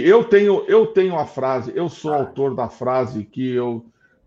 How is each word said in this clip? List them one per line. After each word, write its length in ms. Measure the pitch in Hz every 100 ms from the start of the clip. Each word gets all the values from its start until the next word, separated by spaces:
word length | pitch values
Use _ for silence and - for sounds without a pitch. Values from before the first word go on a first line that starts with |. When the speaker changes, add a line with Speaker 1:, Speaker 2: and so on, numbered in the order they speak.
| 147
Speaker 1:
eu 180 | 226 226
tenho, 380 | 202 202 190 -
eu 200 | 214 220
tenho 300 | 196 185 170
a 80 | 147
frase, 460 | - 131 131 110 139
eu 140 | 170
sou 240 | - 156
Speaker 2:
Ah. 40 | 147
Speaker 1:
autor 360 | 131 - 139
da 160 | 127 117
frase 540 | - 123 131 120 107
que 260 | 101 - 127
eu 340 | 123 123 117 117 _ _ _